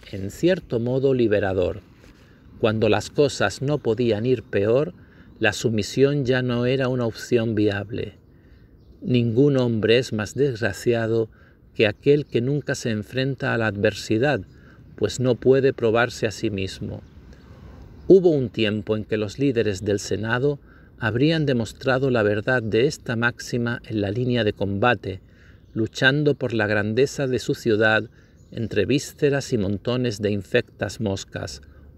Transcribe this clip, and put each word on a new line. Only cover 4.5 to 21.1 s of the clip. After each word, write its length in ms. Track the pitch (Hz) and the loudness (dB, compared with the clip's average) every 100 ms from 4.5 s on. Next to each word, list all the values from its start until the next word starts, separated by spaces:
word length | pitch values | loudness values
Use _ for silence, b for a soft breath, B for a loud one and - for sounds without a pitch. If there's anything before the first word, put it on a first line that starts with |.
| 104 104 123 160 B B B B - | 0 2 2 0 B B B B -2
la 140 | 107 | 0
sumisión 720 | - 123 113 98 127 139 147 | 0 0 -2 -2 2 2 2
ya 180 | 123 127 | 0 0
no 240 | 127 120 123 | 0 -2 0
era 220 | 135 127 | 0 0
una 180 | 127 117 | -2 -4
opción 500 | - - 120 113 107 | -6 -2 0 0 0
viable. 580 | 104 101 101 101 98 - - b b b b b - - | 0 0 -6 -8 -10 -14 -20 b b b b b -20 -12
Ningún 560 | 247 123 117 113 147 135 | -2 0 2 2 4 4
hombre 400 | 123 113 107 120 | 2 0 2 2
es 160 | 127 | 2
más 200 | 110 104 | -4 -6
desgraciado 960 | - 143 113 110 101 120 117 113 113 110 b b b - - | -2 -2 0 -4 -2 0 0 0 -2 -2 b b b -12 0
que 120 | 107 | 0
aquel 380 | - 139 147 139 | 2 2 2 2
que 140 | 120 | -2
nunca 340 | 123 147 - | -2 -2 -4
se 180 | 135 127 | -6 -4
enfrenta 640 | 107 101 123 135 131 135 | -4 -4 -4 -4 -4 -4
a 40 | 120 | -2
la 100 | 113 | -2
adversidad, 720 | 101 107 104 - 110 139 123 - B B B - - | 0 0 -2 -2 0 0 0 -4 B B B -20 -6
pues 240 | 104 - | -4 0
no 160 | 127 117 | 0 2
puede 380 | 120 135 135 | 4 4 4
probarse 520 | 127 117 110 120 - 117 | 2 2 2 0 0 -4
a 60 | |
sí 180 | - 113 | -4 -4
mismo. 520 | 101 95 - 104 - - - B B B B B B B - - | -4 -6 -8 -10 -10 -16 -20 B B B B B B B -8 6
Hubo 220 | 185 180 | 8 8
un 200 | 151 123 | 4 0
tiempo 460 | - 107 107 98 107 | 0 0 0 -2 -4
en 100 | 101 | -2
que 120 | 110 | -4
los 220 | 107 - | -4 -2
líderes 440 | 143 117 107 95 | 0 0 0 -2
del 160 | 101 101 | -2 -2
Senado 600 | - 98 110 120 143 143 B B B - | -2 -4 -2 0 0 -2 B B B -6
habrían 460 | 113 | -2